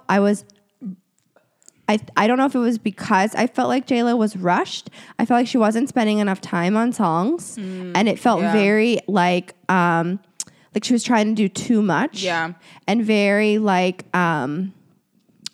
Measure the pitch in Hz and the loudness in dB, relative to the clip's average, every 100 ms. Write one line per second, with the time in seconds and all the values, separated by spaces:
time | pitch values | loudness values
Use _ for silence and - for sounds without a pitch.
0 | - 196 202 202 - _ _ _ 220 - | 0 2 2 0 -6 _ _ _ -16 -16
1 | _ _ _ _ _ _ _ _ - 214 | _ _ _ _ _ _ _ _ -4 -2
2 | - - 208 254 269 262 233 226 208 - | -2 0 2 2 0 0 -2 -2 -6 -6
3 | - 190 214 - 247 - 247 262 - 240 | 0 2 2 0 -4 -2 -2 -2 -2 0
4 | 233 240 214 185 175 180 - - - - | 0 0 -2 -2 0 0 -2 -8 -16 -20
5 | - - 233 240 240 247 220 226 269 254 | -12 -4 0 0 2 2 2 0 -2 0
6 | 214 214 202 190 - 175 175 214 240 226 | 0 0 0 -4 -4 -2 0 0 0 0
7 | 185 160 214 349 - 233 185 185 180 175 | 0 0 0 -2 -8 -12 -10 -10 -4 0
8 | 220 - 247 185 202 208 196 214 233 220 | 0 0 0 2 2 2 2 2 2 0
9 | - 196 175 180 - - - 185 175 165 | 0 0 2 0 -4 -10 -2 2 2 2
10 | 170 196 _ - - _ _ 220 - 240 | -2 -4 _ -16 -16 _ _ -6 0 0
11 | - 226 214 214 196 - - 220 208 160 | 2 0 2 0 -2 -2 0 2 2 0
12 | 277 - 185 165 165 175 - - - 226 | -2 -4 -4 -2 -4 -8 -20 -10 -2 0
13 | 214 214 202 202 214 208 208 185 185 180 | 2 2 2 2 2 2 2 2 0 -2
14 | - 180 170 156 131 156 190 - _ _ | -4 -2 0 0 -2 -4 -6 -10 _ _
15 | _ _ _ _ - | _ _ _ _ -8